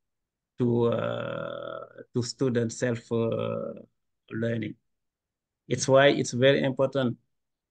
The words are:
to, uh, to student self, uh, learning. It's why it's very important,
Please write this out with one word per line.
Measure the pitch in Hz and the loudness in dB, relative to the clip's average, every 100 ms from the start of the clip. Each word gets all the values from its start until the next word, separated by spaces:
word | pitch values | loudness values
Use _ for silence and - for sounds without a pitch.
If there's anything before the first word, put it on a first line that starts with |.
| _ _ _ _ _ - | _ _ _ _ _ -2
to, | 120 120 117 | 2 4 2
uh, | 110 113 - 50 50 50 50 50 50 50 - - 123 | 2 -2 -4 -6 -6 -8 -10 -10 -12 -14 -18 -8 -6
to | |
student | 120 - 135 120 113 | -6 -2 -2 0 -2
self, | - 123 117 - | -2 -4 -4 -4
uh, | 117 113 113 113 - - - - _ _ _ _ | -2 0 -2 -4 -4 -6 -12 -18 _ _ _ _
learning. | 113 117 117 107 - _ _ _ _ _ _ _ _ - | -6 -4 -4 -6 -10 _ _ _ _ _ _ _ _ -6
It's | 127 - | -4 4
why | 135 143 | 6 6
it's | 127 120 | 4 -2
very | 120 135 139 | 2 4 4
important, | 143 123 135 139 123 113 _ _ _ _ _ | 0 0 0 0 -2 -4 _ _ _ _ _